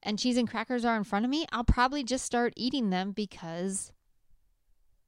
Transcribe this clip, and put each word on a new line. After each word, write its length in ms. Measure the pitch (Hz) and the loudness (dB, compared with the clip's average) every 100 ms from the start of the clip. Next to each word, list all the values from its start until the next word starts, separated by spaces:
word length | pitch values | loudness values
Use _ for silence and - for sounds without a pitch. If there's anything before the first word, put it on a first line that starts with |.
and 160 | - 208 | -4 0
cheese 160 | 254 247 | 2 2
and 140 | 233 | 2
crackers 340 | 226 226 247 | 0 -2 0
are 140 | 233 226 | 2 2
in 60 | 196 | 2
front 180 | 202 | 0
of 80 | 240 | 2
me, 140 | 294 330 | 0 -2
I'll 100 | 226 | -2
probably 400 | 240 - 254 294 | 2 4 4 2
just 220 | 233 254 - | -2 -2 0
start 260 | 240 240 - | 0 0 0
eating 320 | 240 285 220 | -4 0 0
them 220 | 185 190 | 0 -2
because 800 | 196 208 - 170 165 190 196 - - _ _ _ - _ _ _ _ _ _ | -4 -6 -6 -10 -4 -4 -4 -8 -14 _ _ _ -20 _ _ _ _ _ _